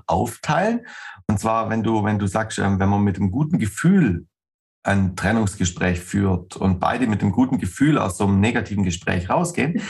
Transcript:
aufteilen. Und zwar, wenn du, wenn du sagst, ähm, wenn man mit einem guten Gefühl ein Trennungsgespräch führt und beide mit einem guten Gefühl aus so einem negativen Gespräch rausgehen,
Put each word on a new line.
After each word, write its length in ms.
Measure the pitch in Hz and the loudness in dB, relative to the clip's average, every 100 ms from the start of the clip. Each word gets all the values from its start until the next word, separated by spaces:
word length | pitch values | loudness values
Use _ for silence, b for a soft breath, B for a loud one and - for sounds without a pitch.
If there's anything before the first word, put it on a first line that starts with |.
| - | -2
aufteilen. 800 | 90 120 - - 156 208 233 - B B B - | -2 -2 -4 -2 0 0 -2 -6 B B B -4
Und 100 | 107 | -2
zwar, 300 | 113 113 107 | 0 0 0
wenn 140 | 110 | -2
du, 200 | 110 110 | 0 0
wenn 160 | 104 104 | 0 0
du 80 | 98 | 0
sagst, 320 | 110 110 - | -2 -4 -2
ähm, 220 | 98 95 | 0 2
wenn 80 | 95 | 2
man 140 | 101 | 2
mit 140 | 101 90 | 2 2
einem 120 | 101 | 0
guten 280 | 120 151 110 | 0 0 0
Gefühl 680 | 104 - 165 196 120 85 - _ _ _ _ _ | -2 0 4 4 4 0 -6 _ _ _ _ _
ein 320 | - 101 95 85 | -2 0 0 0
Trennungsgespräch 840 | 95 113 101 - 90 - 92 87 | 0 2 0 -2 -4 -2 -2 -2
führt 560 | - 101 98 92 - - | -2 0 2 0 -4 -2
und 240 | 95 90 | 0 2
beide 260 | - 120 120 | 0 0 0
mit 140 | 98 | 0
einem 120 | 101 | 0
guten 260 | - - - | 2 2 0
Gefühl 400 | 90 - 147 135 | -2 0 2 2
aus 180 | 98 95 | 0 0
so 80 | |
einem 160 | 101 98 | 2 4
negativen 440 | 113 120 - 101 | 2 0 -2 -2
Gespräch 440 | 90 82 95 92 87 | -2 -2 -4 -4 0
rausgehen, 520 | 135 262 - 147 - - | 0 0 -2 -2 -2 -2